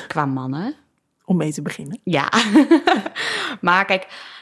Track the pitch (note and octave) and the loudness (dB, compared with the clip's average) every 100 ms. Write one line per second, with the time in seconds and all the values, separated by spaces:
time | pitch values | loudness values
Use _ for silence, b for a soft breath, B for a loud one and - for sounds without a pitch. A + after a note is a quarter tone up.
0 | - D#3+ C#3+ C3 C3 C#3 A3 D#4 _ _ | -8 -4 -2 -2 -4 -6 -6 -10 _ _
1 | _ _ - F3+ D#3 D3 D3 - D3 G#3 | _ _ -2 0 0 -4 -8 -10 -12 -10
2 | - D3+ C#3 A3+ A3+ G#3+ C#4 D#4+ - D#4+ | -2 0 2 0 4 4 6 6 4 0
3 | - - B B B B3+ F3+ F3+ G3 F#3+ | -2 -8 B B B -4 2 2 2 0
4 | - B B B | -2 B B B